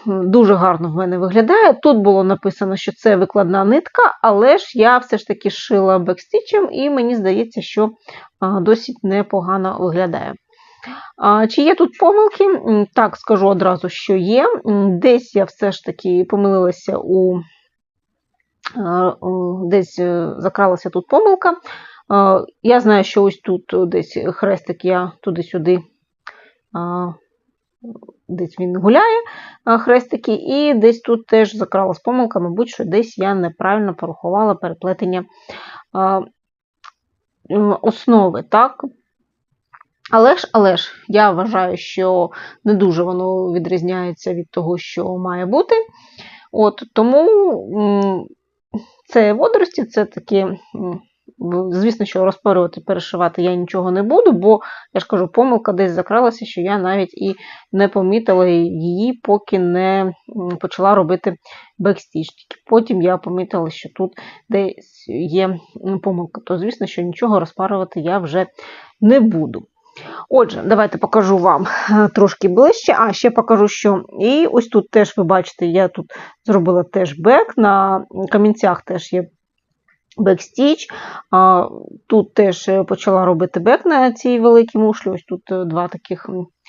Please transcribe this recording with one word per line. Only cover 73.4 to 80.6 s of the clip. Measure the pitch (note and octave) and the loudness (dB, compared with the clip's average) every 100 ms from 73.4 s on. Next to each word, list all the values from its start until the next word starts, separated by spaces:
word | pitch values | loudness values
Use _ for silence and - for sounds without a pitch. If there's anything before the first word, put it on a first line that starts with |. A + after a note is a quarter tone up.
| - G#3+ G#3 | 0 2 2
що | - G#3 F#3+ - - | 0 -2 -2 -4 -4
і | G#3+ C#4+ E4+ | 0 2 2
ось | B3 A#3 | 0 0
тут | G#3+ E3+ | -2 2
теж, | G#3+ G3+ - | 2 2 0
ви | |
бачите, | E3+ F#3 F3 - F3 | 0 0 -2 -4 -2
я | F3+ F#3 | 0 0
тут | F#3 E3 - - _ | -4 -14 -18 -20 _
зробила | A3+ G#3+ E3+ F3+ | 0 0 2 0
теж | F3 G3 E3+ D3 | 0 -4 -4 0
бек, | G3+ C#4+ A4+ - | 4 4 2 0
на | G#3 G3 G3 F#3+ - F#3+ F#3+ | 2 2 0 -2 -6 -10 -2
камінцях | G#3 G#3+ G#3+ G3 F3 | 2 2 2 -2 -2
теж | - F3 - | -6 -10 -6
є | F3+ F3 _ _ _ _ _ _ _ _ - | -6 -6 _ _ _ _ _ _ _ _ -2
бекстіч. | G3 F3+ - - | 0 0 -4 -2